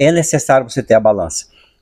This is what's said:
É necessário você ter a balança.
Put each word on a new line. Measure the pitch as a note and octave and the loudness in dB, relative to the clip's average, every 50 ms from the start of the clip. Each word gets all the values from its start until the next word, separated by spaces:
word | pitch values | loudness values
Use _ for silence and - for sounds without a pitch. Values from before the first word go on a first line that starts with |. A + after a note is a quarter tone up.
É | C#3 D3 | 2 2
necessário | E3+ E3+ D#3 - - C#3+ - - C#3 C3+ B2+ A#2 | 2 2 0 -2 -2 -2 0 0 0 0 0 -2
você | - C3+ A2+ | -6 -6 -2
ter | - A2+ | 2 2
a | A2 | 2
balança. | G#2+ A2 G#2+ G2 F2 D#2+ - - - _ _ _ _ _ _ _ | 4 2 0 0 -4 -6 -8 -12 -14 _ _ _ _ _ _ _